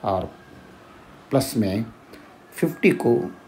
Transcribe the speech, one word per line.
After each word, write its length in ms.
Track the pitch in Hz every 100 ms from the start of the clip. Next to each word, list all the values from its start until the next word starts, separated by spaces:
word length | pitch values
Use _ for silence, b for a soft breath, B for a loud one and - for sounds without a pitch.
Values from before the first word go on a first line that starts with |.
और 280 | - 95 90 - - - - - - - - - -
प्लस 220 | 139 135 123
में 280 | 101 95 117 - - B B B -
फिफ्टी 380 | - 160 - 185 - 117
को 100 | 120 - -